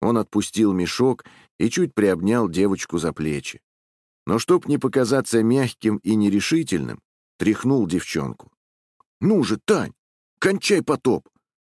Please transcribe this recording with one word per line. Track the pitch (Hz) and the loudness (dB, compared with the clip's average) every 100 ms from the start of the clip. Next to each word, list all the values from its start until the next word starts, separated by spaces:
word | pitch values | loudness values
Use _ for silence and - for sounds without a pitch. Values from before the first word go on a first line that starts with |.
Он | 110 117 | 0 0
отпустил | 101 104 - 101 107 | 0 -2 -2 0 2
мешок | 92 85 - 127 120 - - _ - | 2 -2 0 0 0 -8 -20 _ -4
и | 117 | -2
чуть | 180 165 | 0 -2
приобнял | 110 101 85 98 120 101 | 2 2 2 0 0 0
девочку | 85 101 95 - 87 | 0 0 0 -4 -4
за | 82 | -4
плечи. | 73 78 71 - - _ _ _ _ _ _ - | -4 -4 -6 -8 -16 _ _ _ _ _ _ -4
Но | 110 | -2
чтоб | - 180 - | 2 0 2
не | 143 | -2
показаться | 131 131 117 135 - 117 | 0 0 2 0 0 0
мягким | 113 131 123 - 110 104 | 2 2 0 -2 -4 -2
и | 95 | 0
нерешительным, | 110 104 101 - 165 143 85 62 - _ _ _ - | 2 2 2 0 -2 0 -4 -4 -12 _ _ _ -4
тряхнул | 90 104 123 135 92 | -2 0 0 0 0
девчонку. | 90 - 80 67 - - _ _ _ _ _ _ - | -2 -4 -6 -6 -10 -18 _ _ _ _ _ _ -4
«Ну | 190 208 | 0 2
же, | - 110 | 2 -2
Тань, | - 185 87 - _ _ _ - | 0 0 0 -10 _ _ _ -4
кончай | 190 196 - 190 | -2 0 0 0
потоп! | - 135 131 101 - _ _ _ | 0 -2 0 0 -4 _ _ _